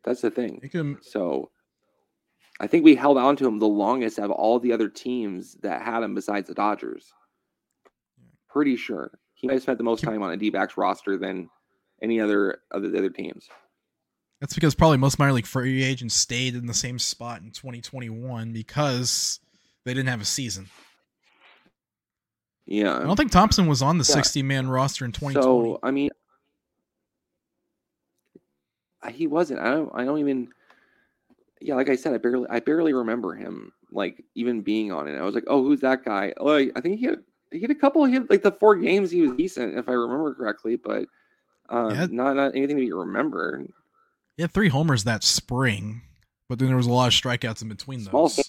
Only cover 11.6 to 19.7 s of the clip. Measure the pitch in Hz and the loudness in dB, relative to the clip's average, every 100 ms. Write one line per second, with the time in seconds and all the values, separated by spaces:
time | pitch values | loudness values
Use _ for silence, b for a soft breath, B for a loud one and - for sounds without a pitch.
11.6 | _ _ _ _ 113 117 107 101 98 - | _ _ _ _ -2 0 2 2 0 -4
12.6 | _ 98 98 90 95 - 87 85 - b | _ -8 -4 -2 -4 -6 -12 -14 -20 b
13.6 | b _ _ _ _ _ _ _ 143 - | b _ _ _ _ _ _ _ -10 0
14.6 | 160 - 160 139 135 - 143 131 107 131 | 2 4 4 6 2 4 2 2 0 -4
15.6 | 127 131 131 131 120 - - 123 127 123 | -2 0 0 -2 -4 -2 -2 -2 -4 -4
16.6 | 120 113 123 123 - - 120 117 104 - | -6 -4 -6 -6 -6 -6 -12 -12 -16 -18
17.6 | 135 120 117 135 120 113 127 120 113 113 | -16 -16 -14 -12 -10 -10 -8 -8 -8 -8
18.6 | 110 147 147 123 123 - - - _ _ | -6 -2 0 0 -2 -2 -4 -6 _ _
19.6 | _ | _